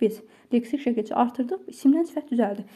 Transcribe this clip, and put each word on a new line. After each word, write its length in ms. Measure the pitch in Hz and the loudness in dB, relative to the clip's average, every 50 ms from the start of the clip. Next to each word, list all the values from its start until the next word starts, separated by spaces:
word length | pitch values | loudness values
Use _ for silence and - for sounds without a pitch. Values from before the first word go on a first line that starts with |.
biz. 180 | 233 208 214 - - - _ _ _ - - | 0 0 0 -2 -12 -20 _ _ _ -2 -2
Leksik 300 | 240 233 - - 277 - | -2 0 0 -6 -4 -2
şəkilçi 320 | 247 233 220 208 220 - | -2 -2 -2 -4 -4 0
artırdıq, 460 | - 247 240 - - 247 247 370 381 - - | 0 0 0 0 -4 -6 -6 -6 -8 -10 -14
isimdən 380 | - - - 269 285 320 339 339 | -8 0 4 4 4 4 2 -2
sifət 240 | - 311 294 - 240 | -4 -8 -8 -4 0
düzəldi. 320 | 233 226 202 202 208 202 - - | 0 0 0 0 -6 -10 -14 -16